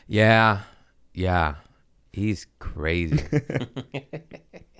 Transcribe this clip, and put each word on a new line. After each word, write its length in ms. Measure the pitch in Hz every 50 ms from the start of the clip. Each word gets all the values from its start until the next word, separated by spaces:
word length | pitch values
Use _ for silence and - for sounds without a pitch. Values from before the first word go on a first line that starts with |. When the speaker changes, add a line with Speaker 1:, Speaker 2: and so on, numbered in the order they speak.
| _
Speaker 1:
Yeah, 540 | - - 104 110 110 113 113 113 113 104 98 - - - _ _ _ _ _ _ _ _
yeah. 420 | 87 92 92 90 87 80 76 71 73 - _ _ _ _ _ _ _ _ _ -
He's 340 | 95 101 107 101 - - - _ _
crazy. 640 | - - - 71 76 80 85 87 85 80 76 76 - -
Speaker 2:
<laughs> 0 | 151 143 - - - 117 120 - - 131 123 - - 127 - _ - 156 - _ - - _ _ - 170 - _ _ _